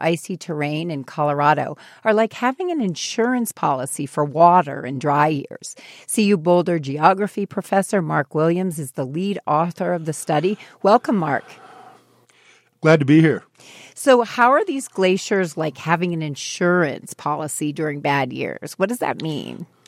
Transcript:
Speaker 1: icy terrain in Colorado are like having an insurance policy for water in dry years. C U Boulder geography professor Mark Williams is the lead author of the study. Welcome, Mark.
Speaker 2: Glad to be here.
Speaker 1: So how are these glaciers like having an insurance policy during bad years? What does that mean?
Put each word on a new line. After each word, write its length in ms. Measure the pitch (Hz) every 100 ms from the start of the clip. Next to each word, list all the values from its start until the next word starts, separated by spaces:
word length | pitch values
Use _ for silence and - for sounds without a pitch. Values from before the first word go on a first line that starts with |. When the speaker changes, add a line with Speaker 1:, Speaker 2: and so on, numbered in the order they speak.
Speaker 1:
icy 360 | 165 170 - 180
terrain 520 | - 151 147 151 170
in 140 | 143
Colorado 720 | 127 - 147 143 147 147 127 151 - -
are 120 | 220 214
like 180 | 226
having 380 | - 247 262 359
an 100 | 320
insurance 680 | 202 156 - - 233 254 233
policy 560 | - 151 135 131 - 143
for 180 | - 147
water 580 | 127 175 180 143 131 127
in 100 | 135
dry 300 | 147 143 156
years. 480 | 151 - - - - - - -
C 160 | -
U 140 | 202 196
Boulder 400 | 165 175 175 170
geography 680 | 135 147 160 190 202 - 196
professor 560 | - - 196 190 202
Mark 220 | 156 156 139
Williams 460 | 156 165 175 185 160
is 140 | 139
the 100 | -
lead 340 | 131 156 196 190 -
author 460 | 151 175 - 175
of 140 | 175 160
the 80 |
study. 440 | 151 - 151 175 214 - -
Welcome, 360 | 196 233 - 214
Mark. 260 | 151 131 - - - - - - _ _ _ _ _ _ _ _
Speaker 2:
Glad 220 | 156 160
to 40 | 139
be 140 | 156
here. 240 | 160 110 - _ - - - -
Speaker 1:
So 260 | 285 247
how 300 | 226 - 247
are 120 | 285
these 240 | 403 269 -
glaciers 720 | - 185 190 - 202 175 160
like 200 | 156 -
having 360 | 156 170 175
an 80 | 165
insurance 920 | 156 135 - - 175 180 151 - -
policy 600 | - 147 151 151 - 151
during 260 | 147 151 143
bad 320 | 147 139 131
years? 480 | 127 101 - 147 -
What 80 | 190
does 120 | 247
that 220 | - 120
mean? 440 | 156 143 - - 170 _